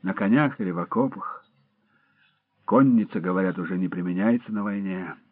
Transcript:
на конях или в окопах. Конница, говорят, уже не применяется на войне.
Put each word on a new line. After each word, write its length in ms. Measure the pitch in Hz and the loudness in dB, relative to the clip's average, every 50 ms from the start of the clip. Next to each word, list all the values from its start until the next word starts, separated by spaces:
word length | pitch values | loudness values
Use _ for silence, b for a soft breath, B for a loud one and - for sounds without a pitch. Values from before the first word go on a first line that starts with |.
| - | -4
на 120 | 92 95 | -6 -4
конях 440 | - 104 98 110 139 151 143 143 - | -2 2 4 4 4 4 2 0 -2
или 120 | 107 92 | -4 -4
в 80 | 87 85 | -4 -4
окопах. 640 | 85 85 - 110 127 - - - - - - - _ _ _ _ _ _ _ _ _ _ _ _ _ _ _ _ _ _ _ _ _ _ _ _ _ | -6 -4 -2 -2 -2 -2 -2 -8 -12 -12 -12 -14 _ _ _ _ _ _ _ _ _ _ _ _ _ _ _ _ _ _ _ _ _ _ _ _ _
Конница, 560 | - 104 123 135 139 123 113 104 87 - 101 | 2 4 6 6 6 6 4 4 2 -4 -4
говорят, 380 | 82 92 90 92 95 95 87 92 | -2 0 0 2 2 0 0 -2
уже 180 | 87 80 95 | -4 -4 -2
не 120 | 90 92 87 | -2 -2 -4
применяется 640 | 80 90 87 90 90 90 98 113 120 120 - - | -4 -4 -4 -4 -2 0 2 2 2 2 0 -4
на 120 | 110 107 101 | -6 -4 -4
войне. 500 | 104 101 101 98 98 95 92 92 80 - - _ _ | -4 -4 -4 -4 -6 -6 -6 -8 -10 -12 -14 _ _